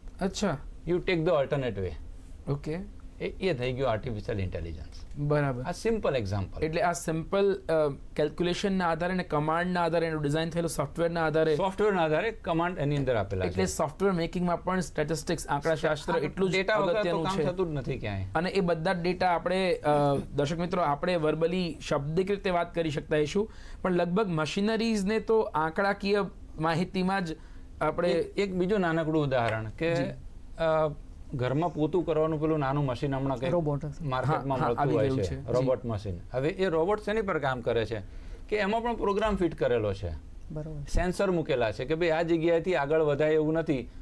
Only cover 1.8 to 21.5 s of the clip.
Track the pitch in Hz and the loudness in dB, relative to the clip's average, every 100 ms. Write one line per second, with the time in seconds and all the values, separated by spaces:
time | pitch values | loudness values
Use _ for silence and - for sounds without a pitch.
1.8 | 92 - - - - - - 143 156 165 | -4 -6 -12 -14 -14 -12 -6 -4 -4 -6
2.8 | 202 - - - 185 - 190 127 127 127 | -8 -12 -16 -8 -8 -2 -2 0 -2 0
3.8 | 131 110 123 107 101 107 90 87 82 80 | 0 0 -2 -6 -4 -4 -2 -4 -6 -8
4.8 | 76 - - 143 147 147 143 123 131 175 | -10 -12 -12 -6 0 2 2 -2 -6 -4
5.8 | 220 220 151 131 101 101 95 - 156 165 | -2 0 0 0 0 -2 -4 -4 -2 0
6.8 | 170 170 - 160 156 196 196 185 - 160 | 0 0 -2 -4 0 2 2 2 2 2
7.8 | 151 143 - - 151 151 175 175 202 190 | 2 0 -8 -2 -2 2 0 0 0 0
8.8 | 170 160 175 185 175 151 156 165 180 180 | 0 0 0 -2 0 0 2 0 0 0
9.8 | 165 170 165 156 147 156 165 170 170 - | 2 2 0 0 0 0 0 -2 -2 -2
10.8 | 143 156 170 170 160 156 160 151 190 190 | -4 0 0 2 2 4 4 4 2 2
11.8 | 214 190 160 151 220 220 185 165 175 185 | 2 4 4 2 0 -4 -2 0 0 0
12.8 | 143 143 131 117 98 98 90 185 190 - | 0 0 2 2 2 0 0 0 -2 0
13.8 | 151 - 196 175 165 180 175 165 - 185 | -2 0 0 2 0 0 0 0 0 -2
14.8 | 156 - 151 156 - 156 - 143 165 156 | -2 -2 -2 -2 -2 -4 -2 -2 0 0
15.8 | 160 147 - 170 147 - 185 185 196 214 | 2 0 0 0 0 0 0 2 2 2
16.8 | 190 170 170 165 160 190 147 180 175 147 | 2 2 2 0 0 0 0 0 -2 -2
17.8 | 143 123 110 98 95 156 180 190 175 165 | -4 -4 -4 -4 -2 -2 0 0 2 2
18.8 | 170 180 170 180 185 165 175 185 185 165 | 0 0 0 0 2 2 0 0 2 2
19.8 | 147 147 143 139 - 135 143 165 175 180 | 2 4 4 2 -2 -2 0 0 -2 0
20.8 | 156 143 180 175 151 156 165 | 0 0 0 2 2 2 0